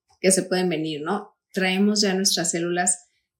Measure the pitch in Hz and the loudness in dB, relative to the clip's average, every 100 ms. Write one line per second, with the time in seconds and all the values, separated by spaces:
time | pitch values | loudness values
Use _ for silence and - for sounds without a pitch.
0 | _ _ 185 185 - 185 180 156 156 147 | _ _ 2 2 2 0 0 -2 -4 -4
1 | 160 202 - _ _ 196 185 190 208 208 | -4 -4 -6 _ _ -4 -2 2 2 2
2 | 208 190 196 - 165 170 170 175 185 - | 0 0 0 0 -2 -2 -2 -2 -2 -2
3 | - _ _ | -8 _ _